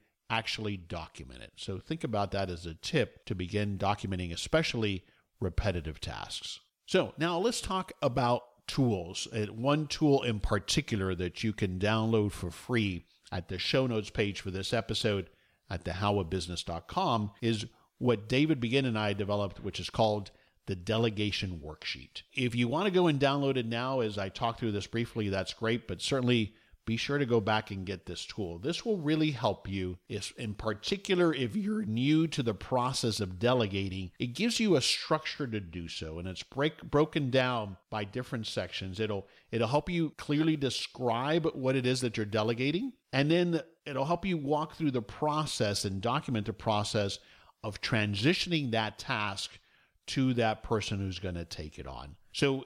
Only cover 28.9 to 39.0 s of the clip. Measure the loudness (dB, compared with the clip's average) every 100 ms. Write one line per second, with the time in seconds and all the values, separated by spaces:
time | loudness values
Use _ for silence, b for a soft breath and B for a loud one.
28.9 | 0 2 2 2 2 0 0 -4 -2 -2
29.9 | -6 -8 -8 -8 -8 -8 -4 -4 -4 -2
30.9 | -4 2 4 4 4 0 0 -2 -2 0
31.9 | 2 4 6 4 2 0 0 0 2 2
32.9 | 0 0 0 -2 0 4 4 2 0 -2
33.9 | -4 -8 -6 -6 0 0 2 4 4 4
34.9 | 0 0 -2 -2 -6 -4 -4 -6 -8 -8
35.9 | -8 -8 -8 -8 -8 -10 0 0 -2 0
36.9 | 2 4 2 2 2 2 0 -4 -8 -8
37.9 | -6 -4 -6 -6 -6 -4 -4 -4 -6 -6
38.9 | -2